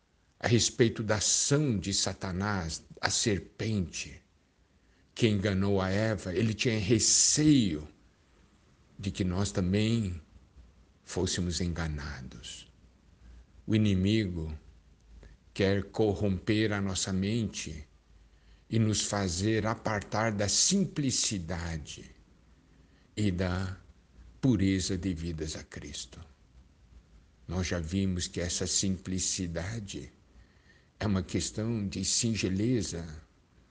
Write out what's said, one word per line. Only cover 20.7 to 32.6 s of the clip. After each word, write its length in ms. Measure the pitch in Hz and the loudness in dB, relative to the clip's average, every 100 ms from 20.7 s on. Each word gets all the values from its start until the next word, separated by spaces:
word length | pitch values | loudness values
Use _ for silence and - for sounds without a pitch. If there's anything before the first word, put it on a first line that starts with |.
| 196 185 - 139 113 - 104 82 87 85 82 71 - - - - - _ - _ - - _ _ - | 2 0 0 -2 0 -2 -2 -4 -4 -4 -6 -8 -14 -16 -20 -20 -20 _ -20 _ -20 -20 _ _ -2
e 140 | 104 | 0
da 500 | 87 92 90 95 95 - - _ - - - | 2 0 0 -4 -8 -16 -20 _ -20 -20 -2
pureza 580 | 135 110 95 95 90 95 | 2 4 4 2 0 -2
devidas 560 | 95 82 82 80 78 | -2 -4 -4 -6 -6
a 80 | - | -8
Cristo. 560 | - - - - - - - - - - - - - - - - - _ - | -12 -14 -12 -12 -14 -16 -20 -20 -20 -20 -20 -20 -20 -20 -20 -20 -20 _ -6
Nós 220 | 87 90 | -4 0
já 100 | 90 | -2
vimos 480 | 80 95 95 90 85 | -2 0 0 0 -4
que 140 | - | -4
essa 260 | 87 - 92 | -4 -2 -2
simplicidade 1500 | - 101 92 - 92 - - 90 82 85 117 98 76 65 - _ - - _ _ - _ _ | 0 0 -2 -4 -4 -2 -2 -4 -4 -6 -8 -8 -12 -12 -18 _ -20 -20 _ _ -20 _ _
é 80 | 104 | 0
uma 160 | 95 | 0
questão 640 | 92 101 - - 110 117 98 | 0 -2 -2 -4 -2 -2 -2
de 180 | 95 | -2
singeleza, 1000 | 95 - 120 107 98 95 | -2 0 0 0 0 0